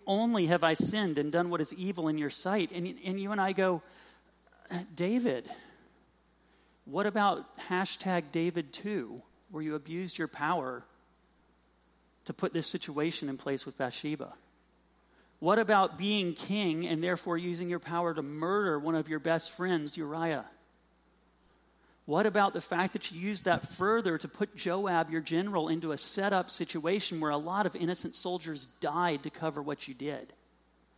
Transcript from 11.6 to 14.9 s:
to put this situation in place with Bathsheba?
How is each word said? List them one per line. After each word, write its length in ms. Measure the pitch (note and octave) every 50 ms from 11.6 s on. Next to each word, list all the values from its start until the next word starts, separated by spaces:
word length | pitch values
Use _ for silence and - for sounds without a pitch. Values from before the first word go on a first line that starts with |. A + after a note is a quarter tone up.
| _ _ _ _ _ _ _ _ _ _ _ _ -
to 80 | - C#3+
put 180 | - - F3+
this 160 | - E3 D3+
situation 640 | - - F#3+ - - C#3+ D3 D3+ E3 E3 - D#3 C#3
in 80 | C3+
place 280 | C3 - C#3+ C#3 C3+ -
with 120 | C#3 -
Bathsheba? 560 | - C3+ A#2+ - - - D3+ D3+ C#3+ - - - - _ _ _ _ _ _ _ _ _ _